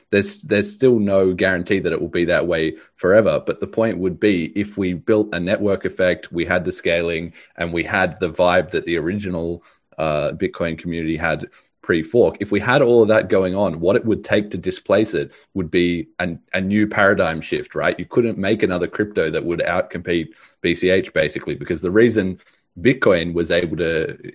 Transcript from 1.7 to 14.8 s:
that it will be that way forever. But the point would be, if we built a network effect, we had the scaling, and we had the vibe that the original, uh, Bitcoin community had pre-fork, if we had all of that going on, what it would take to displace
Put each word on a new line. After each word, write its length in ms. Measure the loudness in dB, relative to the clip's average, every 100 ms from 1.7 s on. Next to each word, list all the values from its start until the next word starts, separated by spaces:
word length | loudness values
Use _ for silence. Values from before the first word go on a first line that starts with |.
| -2
that 140 | 0
it 60 | -2
will 80 | -2
be 180 | -2 0
that 200 | 0 0
way 320 | 0 -2 -4 -16 _
forever. 440 | 4 4 4 0
But 180 | -2 -6
the 60 | -6
point 300 | -2 -2 0
would 220 | -4 0
be, 320 | 0 2 -2 -4
if 220 | -6 -4
we 160 | -4
built 400 | -4 0 0 0
a 60 | -4
network 460 | -2 0 0 -2 -4
effect, 460 | 0 0 0 -4
we 140 | -6 0
had 200 | 0 -2
the 60 |
scaling, 600 | -4 -2 0 0 -4 -8 -14 -20 -8
and 180 | -4
we 100 | -4
had 360 | -2 0 0 -2
the 100 | -4
vibe 400 | 2 2 2 0
that 140 | -4 -2
the 120 | -4
original, 680 | -2 -6 -6 -6 -6 -8 _ _ _ -4
uh, 360 | -2 0 -2
Bitcoin 440 | -2 -6 -4 -6 -6
community 400 | -8 -6 -4 -2
had 300 | -2 -4 -8 _ _ _
pre-fork, 540 | 0 0 2 2 2 0
if 100 | -2
we 80 | 0
had 220 | 2 4
all 200 | 6 6
of 60 | 6
that 220 | 4 4
going 260 | 2 2 0
on, 240 | -2 0
what 160 | 0 2
it 80 |
would 200 | 0 -2
take 280 | 0 -2 -2
to 60 | -6
displace 560 | -6 -6